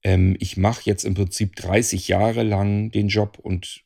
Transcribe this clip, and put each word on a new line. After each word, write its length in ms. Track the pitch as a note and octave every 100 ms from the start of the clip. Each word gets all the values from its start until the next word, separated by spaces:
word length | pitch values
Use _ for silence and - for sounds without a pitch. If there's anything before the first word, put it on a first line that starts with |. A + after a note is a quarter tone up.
Ähm, 340 | G2 F#2 F#2 F#2
ich 180 | F2+ -
mache 260 | G2+ A#2 -
jetzt 180 | F#2+
im 120 | G#2+ F#2+
Prinzip 400 | F#2+ - G2+ -
dreißig 520 | F2 G2+ A#2+ G2 -
Jahre 360 | F#2+ A2 A2+
lang 480 | A2 G2+ G2+ G2+ A2
den 160 | A#2+ G2+
Job 320 | G#2 G#2 -
und 420 | - F#2 - -